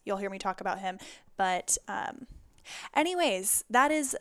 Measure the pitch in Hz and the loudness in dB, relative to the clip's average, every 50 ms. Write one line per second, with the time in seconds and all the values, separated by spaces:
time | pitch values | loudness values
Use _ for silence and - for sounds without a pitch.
0 | _ 208 196 196 202 196 196 190 - 196 190 - 196 196 180 190 196 185 185 196 | _ -4 -2 -2 -2 -6 -6 -2 -4 -4 -4 -2 -2 -4 -4 -2 -4 -6 -6 -6
1 | - - - - - - - - 196 185 185 180 - - - - - - 196 190 | -12 -18 -18 -20 -20 -14 0 0 2 2 2 0 0 0 -2 -2 -2 -6 -6 -4
2 | - - - - 247 - - - - - _ - - - - - - - - 277 | -4 -6 -8 -10 -16 -18 -18 -20 -20 -20 _ -20 -18 -16 -14 -14 -14 -2 0 2
3 | 311 349 370 349 339 269 190 185 190 - - - - - 220 240 269 294 311 311 | 2 2 2 2 2 2 2 0 0 0 0 0 0 4 6 6 6 6 4 2
4 | 285 262 - - | 2 0 -2 -2